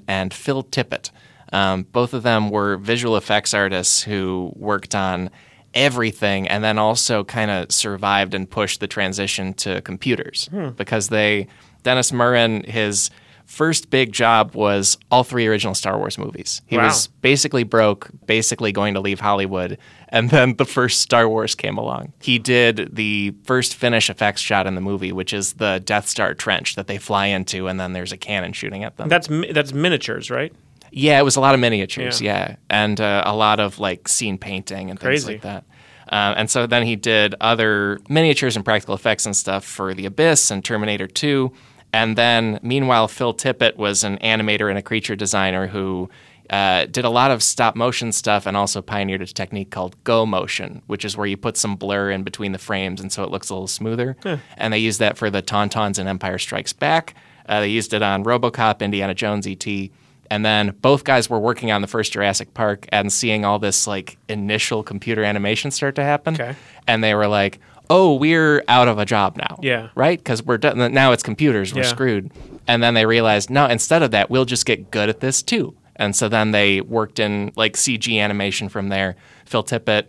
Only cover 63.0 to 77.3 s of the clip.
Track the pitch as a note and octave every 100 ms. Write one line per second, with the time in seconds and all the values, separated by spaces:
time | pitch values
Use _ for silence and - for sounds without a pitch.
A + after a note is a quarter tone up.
63 | G2+ - A#2 G#2+ G2+ G2+ G2+ - G#2+ G2
64 | - - - G#2+ G2+ G#2+ - A2 G#2+ G2+
65 | A#2 A2 G#2 G#2 G2+ A2 C#3+ - C#3 C#3
66 | C#3+ D3 D#3+ D#3+ A#2+ C#3 - - - A2+
67 | A2 G#2 G#2 G#2 G2 - - - - F3+
68 | F#3 C3+ D3+ E3 D#3 D3 - B2+ B2 G#2+
69 | G2+ A2 F#2+ - - - C3+ A#2+ A2+ -
70 | D3 F3 - A2+ - A2+ D3 A#2 A#2+ C3+
71 | C3+ A#2+ - G#2+ D3+ G#2+ F#2+ C3 B2 A#2+
72 | C3 G#2 F#2+ - - - - A#2 A#2 A#2
73 | A2 A#2 A2+ G#2 - C#3 C#3 A2+ - E3
74 | C3+ G#2+ - B2+ B2 B2 - A#2 G2 A2
75 | G#2 G#2+ C3 - - A#3 C3 - _ -
76 | G#2 - G#2+ A2 G#2+ G#2 G2+ G2 - A2+
77 | G#2+ - G#2